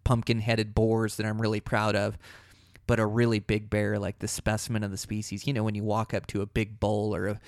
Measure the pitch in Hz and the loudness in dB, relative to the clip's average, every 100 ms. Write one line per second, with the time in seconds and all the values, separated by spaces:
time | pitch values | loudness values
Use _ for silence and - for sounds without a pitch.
0 | - 120 110 113 107 113 107 107 113 113 | 2 2 2 0 2 0 0 2 4 4
1 | 110 - 107 107 110 107 - 113 107 104 | 0 -2 -2 0 0 0 0 0 2 2
2 | 104 - - - - - - - - 113 | 0 -4 -12 -20 -20 -20 -20 -6 0 2
3 | 107 113 117 110 - 107 107 104 104 104 | 4 4 4 2 2 -2 0 0 2 0
4 | 95 - 107 - - 107 - 110 104 92 | -2 -4 -6 -4 -2 -2 -2 -4 -4 -6
5 | - 107 - 101 - 127 110 104 107 107 | -6 -6 -6 -6 -2 0 0 -2 0 -2
6 | 107 101 - 104 104 113 107 107 104 104 | -2 -4 -4 -4 -2 -2 -2 -2 0 0
7 | 107 90 95 107 | 0 -2 -2 -4